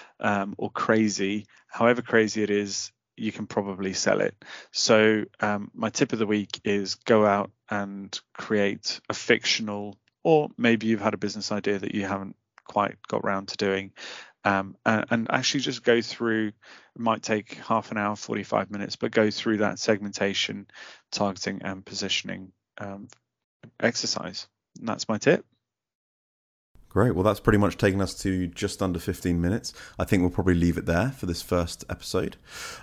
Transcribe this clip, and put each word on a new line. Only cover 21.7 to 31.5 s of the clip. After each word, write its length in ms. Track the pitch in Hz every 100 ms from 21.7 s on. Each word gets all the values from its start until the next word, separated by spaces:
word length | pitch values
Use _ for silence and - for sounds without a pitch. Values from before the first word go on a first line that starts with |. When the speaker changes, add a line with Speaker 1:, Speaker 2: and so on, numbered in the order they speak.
| 95
Speaker 1:
positioning, 680 | - 98 98 - 98 95 95 _ _ -
um, 280 | 101 101 101 - _ _ _ _ 117 -
exercise. 680 | 120 - - - 90 - - _ _ -
And 100 | 113
that's 200 | 107 -
my 100 | 107
tip. 260 | 135 170 - _ _ _ _ _ _ _ _ _ _ _ _ _ -
Speaker 2:
Great. 260 | 95 123
Well, 100 | 104
that's 160 | 101 101
pretty 180 | - 104
much 200 | 101 -
taken 220 | 104 98
us 140 | 95 -
to 260 | 98 92 87
just 340 | - 101 -
under 160 | 95 87
fifteen 420 | - 87 90 87
minutes. 320 | 87 110 - - - -
I 60 |
think 180 | 92 98
we'll 80 | 87
probably 240 | 95 90
leave 220 | 87 85 80
it 100 | -
there 240 | 85 127
for 160 | 131 90
this 140 | 82
first 440 | -